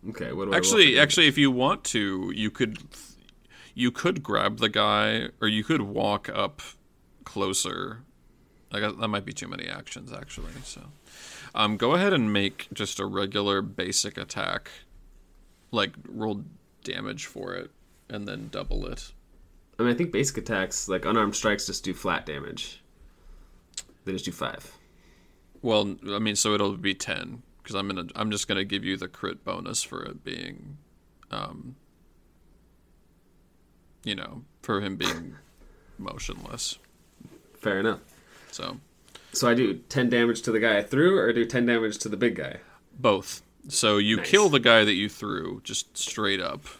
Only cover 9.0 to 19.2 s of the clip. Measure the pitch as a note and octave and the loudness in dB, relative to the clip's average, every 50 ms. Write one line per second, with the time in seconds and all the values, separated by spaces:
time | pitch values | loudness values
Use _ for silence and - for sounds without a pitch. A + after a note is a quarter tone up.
9 | A2+ A2 G#2+ G2+ G2 G2+ G2 - - F#2 F#2 - - - - F#2 - - - - | -4 -2 -2 -4 -4 -6 -10 -10 -10 -10 -10 -10 -8 -10 -10 -10 -12 -14 -16 -16
10 | - - - - - - - - - B2+ - - B2+ - - - - - - - | -14 -14 -14 -14 -14 -14 -14 -12 -12 -12 -12 -14 -14 -16 -16 -16 -18 -20 -20 -20
11 | _ - - - - - - - - - - A2 G#2+ G#2 G#2+ G2+ A2+ A#2+ D3 E3+ | _ -20 -20 -20 -20 -18 -18 -18 -18 -10 -2 0 2 2 2 2 4 4 4 4
12 | F#3+ G3+ F#3+ D#3 A#2+ G#2+ G#2 G2+ G2 G2 F#2+ - - - - - G#2+ G2 - - | 4 4 4 4 4 4 2 2 2 0 -2 -6 -14 -14 -6 -6 -6 -6 -4 -4
13 | G2 G2+ G2+ F#2+ G2+ F#2+ G#2 G#2+ G2+ G2+ G2 G2 G2 G#2+ G2+ - F2+ F#2 F#2+ - | -4 -4 -2 -2 -2 0 0 0 2 4 2 2 0 -2 -4 -6 -4 -2 0 -2
14 | - G2+ - - - - - - - F2+ F2 G2 - - - - - _ - - | -2 -2 -4 -8 -10 -8 -6 -6 -4 -4 -4 -6 -8 -10 -20 -20 -20 _ -20 -20
15 | - - - - - _ _ _ - _ _ _ _ _ - A#2 G2+ F#2 - - | -20 -20 -20 -20 -20 _ _ _ -20 _ _ _ _ _ 0 0 0 0 -2 -10
16 | - - - - G#2+ A2 G#2 G2+ - - - - _ _ _ _ _ - - - | -18 -14 -8 -6 -4 -4 -4 -6 -8 -14 -18 -20 _ _ _ _ _ -10 -8 -8
17 | - - - - - - - - - - - F2+ - - _ _ _ _ _ _ | -8 -8 -8 -10 -12 -12 -12 -12 -10 -10 -8 -10 -10 -12 _ _ _ _ _ _
18 | _ _ - G#2 G#2 G2+ G2+ G#2 A2 G#2+ - G2+ F#2+ G2 - F#2+ F#2 F2 - - | _ _ -10 -10 -8 -8 -10 -10 -10 -10 -10 -10 -6 -4 -4 -4 -4 -6 -10 -10
19 | - - - - | -12 -16 -20 -20